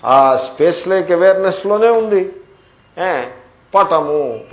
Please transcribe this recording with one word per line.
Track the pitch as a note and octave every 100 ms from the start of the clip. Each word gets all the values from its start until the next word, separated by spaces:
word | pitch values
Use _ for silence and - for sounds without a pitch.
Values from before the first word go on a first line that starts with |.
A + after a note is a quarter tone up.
ఆ | A#2 C3+ C3+ C3
స్పేస్ | - - D#3 - F3+
లైక్ | F#3+ E3+
అవేర్నెస్లోనే | E3+ F#3 F#3+ F#3+ F#3+ G3+ G#3 A3+
ఉంది. | A3+ A3 G3+ F#3 - - _ _ _ _ -
ఏ, | F#3+ D3+ B2 - - _ _
పటము, | F#3+ G3+ D#3+ D3 D3+ C3+ A2+ -